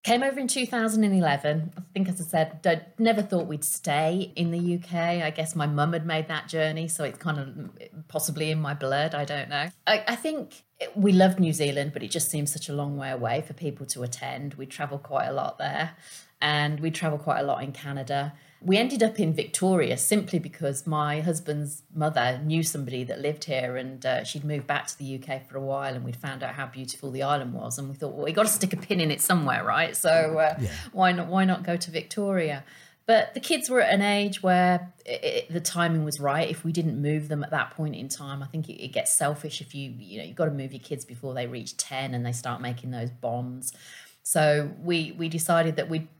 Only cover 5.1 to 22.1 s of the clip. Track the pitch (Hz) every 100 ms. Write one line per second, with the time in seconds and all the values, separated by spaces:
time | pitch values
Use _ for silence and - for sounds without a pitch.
5.1 | 175 160 160 160 165 151 147 156 170 165
6.1 | 160 160 156 - 160 156 160 165 - 143
7.1 | - 165 147 135 - - - - 160 -
8.1 | 151 - 147 156 156 143 147 131 139 156
9.1 | 156 143 147 131 143 160 - - 214 214
10.1 | 233 311 311 - - _ _ - 208 202
11.1 | 185 190 185 170 156 143 139 143 143 -
12.1 | 170 160 151 143 160 156 143 143 143 135
13.1 | 131 120 135 160 - 160 - - 123 123
14.1 | 123 131 135 143 143 135 - 143 139 -
15.1 | 139 139 139 135 - 143 147 160 - -
16.1 | - - _ 147 147 147 151 160 160 165
17.1 | 147 156 - 139 139 139 139 143 139 127
18.1 | 143 147 - - _ 175 196 254 262 220
19.1 | 220 165 160 - - 185 185 147 123 -
20.1 | 208 196 170 170 - 143 135 - 151 147
21.1 | 151 160 160 151 147 147 - _ 156 151